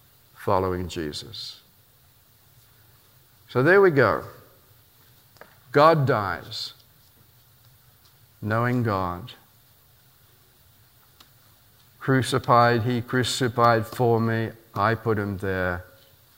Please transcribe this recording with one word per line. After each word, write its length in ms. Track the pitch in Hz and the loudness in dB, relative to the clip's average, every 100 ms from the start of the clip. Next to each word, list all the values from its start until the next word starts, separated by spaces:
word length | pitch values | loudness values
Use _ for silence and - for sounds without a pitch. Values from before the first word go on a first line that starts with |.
| _ _ _ - | _ _ _ -10
following 520 | - 95 95 90 90 | -2 0 0 -4 -8
Jesus. 720 | 87 76 71 69 - - - _ _ _ _ _ _ _ _ _ _ _ _ _ _ _ _ _ _ - | -8 -8 -10 -14 -16 -18 -18 _ _ _ _ _ _ _ _ _ _ _ _ _ _ _ _ _ _ -6
So 140 | 120 | 0
there 180 | 139 196 | 4 6
we 80 | 190 | 6
go. 360 | 135 110 69 - - - _ _ _ _ _ _ _ _ - - _ - | 6 4 2 -4 -18 -20 _ _ _ _ _ _ _ _ -20 -20 _ -2
God 340 | 131 156 160 135 | 4 6 4 2
dies, 680 | 117 98 78 113 110 - - _ _ _ _ _ _ _ _ - _ _ _ _ _ _ - | 0 -2 -6 -10 -12 -12 -16 _ _ _ _ _ _ _ _ -20 _ _ _ _ _ _ -10
knowing 420 | 107 110 120 123 | -2 0 0 0
God. 480 | 113 98 90 87 123 - _ _ _ _ _ _ _ _ _ _ _ _ _ _ _ _ _ _ - _ _ _ _ _ _ - | 0 0 -2 -6 -12 -20 _ _ _ _ _ _ _ _ _ _ _ _ _ _ _ _ _ _ -20 _ _ _ _ _ _ -8
Crucified, 800 | - 131 120 127 - 120 120 120 | 0 0 0 -2 2 4 4 2
he 200 | 123 120 | 0 -4
crucified 840 | 117 127 117 - 123 117 117 113 107 | -2 -2 -2 -2 -2 2 2 2 -2
for 320 | - 120 113 | -2 0 2
me. 300 | 113 113 110 - - 104 | 0 -2 -4 -10 -12 -4
I 200 | 104 113 | -2 -2
put 220 | 117 107 | -2 -2
him 200 | 101 95 | -4 -6
there. 480 | 98 95 90 87 - - _ _ _ | -6 -4 -4 -6 -10 -20 _ _ _